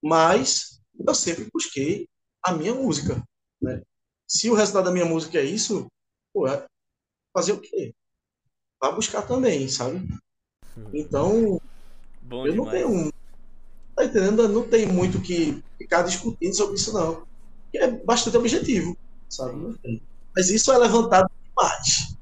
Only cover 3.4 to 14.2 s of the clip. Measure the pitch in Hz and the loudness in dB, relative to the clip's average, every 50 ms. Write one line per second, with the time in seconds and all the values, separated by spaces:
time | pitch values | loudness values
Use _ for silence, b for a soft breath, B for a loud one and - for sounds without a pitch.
3.4 | _ _ _ _ - 127 127 - - _ _ _ _ _ _ _ _ _ - - | _ _ _ _ -6 -6 -6 -8 -10 _ _ _ _ _ _ _ _ _ -2 0
4.4 | - 226 240 208 214 - - 196 185 180 180 180 175 165 165 160 160 - - 165 | 2 4 4 4 4 4 2 2 2 2 2 2 2 2 0 -2 -2 0 0 0
5.4 | 135 139 180 220 - - 220 156 127 - _ _ _ _ _ _ _ _ _ 202 | 0 0 0 -2 -2 -2 -2 -4 -4 -8 _ _ _ _ _ _ _ _ _ -2
6.4 | 156 131 139 139 - - _ _ _ _ _ _ _ _ _ _ _ _ _ 185 | 0 0 -2 -2 -6 -12 _ _ _ _ _ _ _ _ _ _ _ _ _ -2
7.4 | 170 170 208 - - - - - - - - _ _ _ _ _ _ _ _ _ | 0 0 -2 -2 -4 -6 -6 -6 -6 -6 -10 _ _ _ _ _ _ _ _ _
8.4 | _ _ _ _ _ _ _ _ 127 139 160 - 220 - - 214 202 - 240 262 | _ _ _ _ _ _ _ _ -2 -2 0 -2 -4 -2 -4 -4 -2 -2 0 2
9.4 | 254 233 175 139 135 135 - - 120 123 151 185 185 - - - _ _ _ _ | 2 2 2 2 -2 -2 -2 -2 -2 -4 -4 -6 -8 -8 -10 -12 _ _ _ _
10.4 | _ _ _ _ - - - - 107 104 117 147 151 147 147 139 147 185 214 233 | _ _ _ _ -20 -18 -16 -16 -14 -10 -8 -8 -6 -2 0 0 2 4 4 4
11.4 | 226 214 185 170 - - - - - - - - - - - - - 127 123 123 | 4 2 0 -2 -4 -10 -18 -18 -18 -18 -18 -18 -18 -18 -18 -16 -14 -10 -10 -2
12.4 | 131 143 170 220 254 - - 370 - 269 214 175 160 151 - - - - - - | -2 0 0 0 -2 -2 -2 0 0 2 2 0 0 -2 -4 -8 -16 -18 -18 -18
13.4 | - - - - - - - - - - - - - 233 - 220 | -18 -18 -18 -18 -18 -18 -18 -18 -18 -10 0 0 0 2 4 4